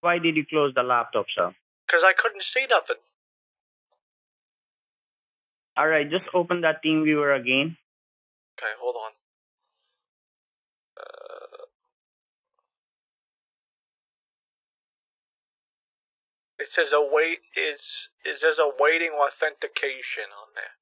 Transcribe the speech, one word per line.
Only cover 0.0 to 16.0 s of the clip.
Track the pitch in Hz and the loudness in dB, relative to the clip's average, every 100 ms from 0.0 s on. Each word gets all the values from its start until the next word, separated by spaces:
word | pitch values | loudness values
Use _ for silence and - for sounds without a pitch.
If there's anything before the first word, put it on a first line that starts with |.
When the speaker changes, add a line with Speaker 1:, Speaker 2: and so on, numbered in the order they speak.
Speaker 1:
Why | 175 175 | 0 0
did | 165 156 | 2 0
you | 147 | 0
close | 156 143 131 | 0 2 0
the | |
laptop, | 123 123 117 110 98 - | 2 0 0 -4 -4 -2
sir? | 87 - _ _ - | -2 -4 _ _ 0
Speaker 2:
'Cause | - | 4
I | 277 | 6
couldn't | 277 226 196 | 4 0 -2
see | - 262 262 | -4 -4 2
nothing. | 208 - 165 _ _ _ _ _ _ _ _ _ _ _ _ _ _ _ _ _ _ _ _ _ _ _ _ _ _ _ - | 2 2 -8 _ _ _ _ _ _ _ _ _ _ _ _ _ _ _ _ _ _ _ _ _ _ _ _ _ _ _ -2
Speaker 1:
All | 151 | 2
right, | 156 147 | 2 0
just | 175 - | -4 0
open | 180 175 175 | -2 0 0
that | 160 156 | 0 0
TeamViewer | 156 156 156 151 147 139 | 0 2 2 2 2 0
again. | 120 131 156 165 _ _ _ _ _ _ _ - | 2 0 0 -6 _ _ _ _ _ _ _ -10
Speaker 2:
Okay, | 113 110 | -10 -6
hold | 123 120 | -6 -6
on. | 110 _ _ _ _ _ _ _ _ _ _ _ _ _ _ _ _ _ _ - | -10 _ _ _ _ _ _ _ _ _ _ _ _ _ _ _ _ _ _ -20
Uh, | 50 - - - - - - _ _ _ _ _ _ _ _ _ _ _ _ _ _ _ _ _ _ _ _ _ _ _ _ _ _ _ _ _ _ _ _ _ _ _ _ _ _ _ _ _ _ _ | -20 -20 -20 -20 -20 -20 -20 _ _ _ _ _ _ _ _ _ _ _ _ _ _ _ _ _ _ _ _ _ _ _ _ _ _ _ _ _ _ _ _ _ _ _ _ _ _ _ _ _ _ _